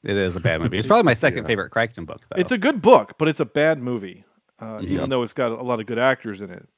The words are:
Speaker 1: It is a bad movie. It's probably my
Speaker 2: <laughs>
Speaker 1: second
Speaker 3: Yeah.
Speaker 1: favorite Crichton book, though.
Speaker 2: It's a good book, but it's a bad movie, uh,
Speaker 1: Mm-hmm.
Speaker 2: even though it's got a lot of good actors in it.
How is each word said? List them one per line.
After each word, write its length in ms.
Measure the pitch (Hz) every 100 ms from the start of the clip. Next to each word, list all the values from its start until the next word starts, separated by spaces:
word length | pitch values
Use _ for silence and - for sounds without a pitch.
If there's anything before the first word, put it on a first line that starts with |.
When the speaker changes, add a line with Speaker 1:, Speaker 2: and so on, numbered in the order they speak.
Speaker 1:
It 120 | - 101
is 200 | 92 85
a 40 |
bad 200 | 82 80
movie. 180 | 82 90
It's 80 | 113
probably 160 | 220
my 100 | 175
Speaker 2:
<laughs> 120 | 117 147
Speaker 1:
second 160 | 104
Speaker 3:
Yeah. 40 | 117
Speaker 1:
favorite 220 | 104 87
Crichton 340 | 113 113 -
book, 160 | 80 - _
though. 80 | -
Speaker 2:
It's 120 | 175
a 60 | 240
good 220 | 240 269
book, 340 | 190 208 104 -
but 80 | 156
it's 140 | 151
a 40 | 135
bad 340 | 147 156 156
movie, 440 | 123 120 98 92 _ _ _ _
uh, 160 | 110 107
Speaker 1:
Mm-hmm. 140 | 95
Speaker 2:
even 160 | 95 135
though 120 | 131
it's 100 | 117
got 180 | - 120
a 120 | 113
lot 180 | 123 120
of 60 | 107
good 120 | 117
actors 420 | 131 131 113 98
in 100 | 98
it. 180 | 90 -